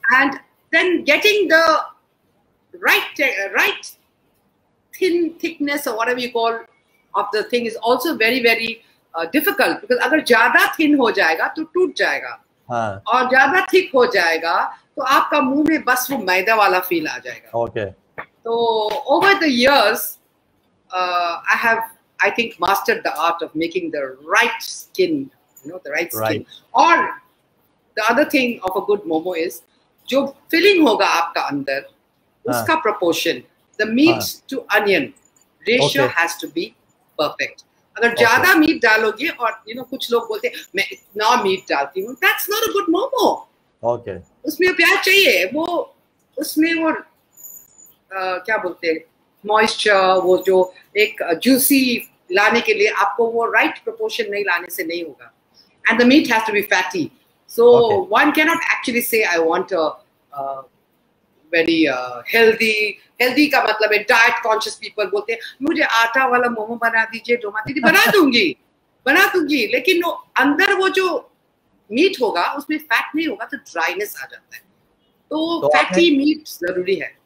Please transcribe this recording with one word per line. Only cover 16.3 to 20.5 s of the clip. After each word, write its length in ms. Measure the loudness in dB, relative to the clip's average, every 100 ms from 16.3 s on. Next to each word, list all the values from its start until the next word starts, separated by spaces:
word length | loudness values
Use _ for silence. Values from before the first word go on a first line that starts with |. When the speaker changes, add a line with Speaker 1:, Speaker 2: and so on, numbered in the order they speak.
| 0 2 2
Speaker 1:
वाला 240 | 4 2
फील 280 | -2 -4 -4
आ 100 | -10
जाएगा। 420 | -12 -16 -8 -6
Speaker 2:
ओके। 260 | -4 -4 -8 -10 _ -20
Speaker 1:
तो 680 | -20 _ -6 -2 0 0 -2 -6 0
over 220 | 2 4
the 160 | 2 2
years, 500 | 2 4 4 2 0 -8 -12 _ _ _